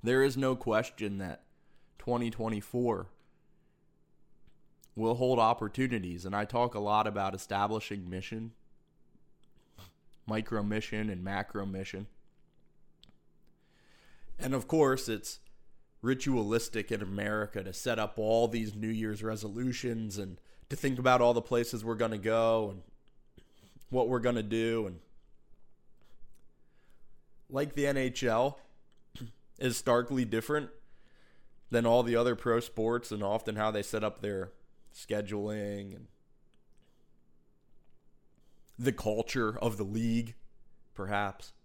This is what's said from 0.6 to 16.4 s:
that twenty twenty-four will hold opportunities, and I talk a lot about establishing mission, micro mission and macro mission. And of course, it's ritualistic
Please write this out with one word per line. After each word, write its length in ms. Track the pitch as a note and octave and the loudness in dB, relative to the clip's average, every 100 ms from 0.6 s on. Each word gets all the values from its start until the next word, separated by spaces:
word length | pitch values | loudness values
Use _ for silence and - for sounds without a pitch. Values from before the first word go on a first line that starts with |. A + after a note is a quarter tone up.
| B2 A2 A#2 - G#2+ G2 | 2 2 2 -4 -6 -4
that 260 | F#2 - _ _ _ - - _ | -6 -10 _ _ _ -20 -20 _
twenty 320 | - A#2+ A#2 | -2 0 0
twenty-four 760 | A2 A2+ G#2+ - B2 B2 G2+ F#2 - _ _ _ _ _ _ _ _ _ _ - - - - - _ - - | -2 -2 -2 -4 0 0 0 -4 -14 _ _ _ _ _ _ _ _ _ _ -20 -20 -20 -20 -20 _ -18 -2
will 180 | A2+ | 0
hold 240 | A#2+ B2+ B2+ | 2 4 6
opportunities, 840 | A2+ A#2 G#2+ - C3 A#2+ F2+ F2 | 4 4 -2 -2 0 0 -4 -8
and 100 | F#2 | -4
I 100 | G2+ | -4
talk 300 | G#2 A#2+ B2 | -2 2 0
a 60 | G#2+ | 0
lot 260 | G#2 G#2+ G#2+ | 2 4 2
about 300 | G2+ G2 F#2+ | 0 -2 -4
establishing 760 | - G2 G2+ G#2+ - G2+ F2+ | -4 0 2 0 -4 -8 -6
mission, 420 | F#2 F#2+ A2 A2+ A2 - - _ _ - - - - - - _ - - _ - - - | -8 -8 -8 -10 -14 -20 -20 _ _ -20 -20 -20 -20 -20 -20 _ -20 -20 _ -20 -20 -4
micro 360 | A2 A2 A2+ | -4 -2 -2
mission 480 | G#2 G#2+ G#2+ G#2+ G#2+ | 0 -2 -2 -4 -4
and 140 | F#2 | -4
macro 420 | F#2 G2 G2+ G#2 G2 | -4 -4 -4 -4 -6
mission. 400 | F#2+ F#2+ F#2+ G#2 - - _ - _ - _ - - - - _ _ - _ _ _ _ - - - - - | -6 -8 -8 -12 -14 -20 _ -20 _ -20 _ -20 -20 -20 -20 _ _ -20 _ _ _ _ -20 -20 -16 -6 -2
And 160 | C3 | 0
of 140 | C3+ - | 0 2
course, 400 | D#3+ C#3+ C3 - | 6 6 6 0
it's 320 | A2 - - - - - - - - | -4 -6 -12 -16 -20 -20 -20 -20 -6
ritualistic 880 | A2+ C3 C#3 C3 | 0 0 2 2